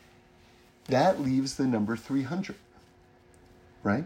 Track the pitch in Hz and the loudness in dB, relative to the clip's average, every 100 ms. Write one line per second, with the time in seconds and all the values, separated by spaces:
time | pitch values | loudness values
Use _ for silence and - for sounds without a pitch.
0 | - - - _ - - - _ - 127 | -20 -20 -20 _ -20 -20 -20 _ 0 4
1 | 170 185 135 131 135 - 135 113 104 113 | 4 2 0 0 0 -2 0 0 0 -4
2 | - 139 127 175 196 - - - - - | -4 -4 -2 -4 -6 -10 -20 -20 -20 -20
3 | - _ _ - - - - - 101 110 | -20 _ _ -20 -20 -20 -20 -6 -2 -2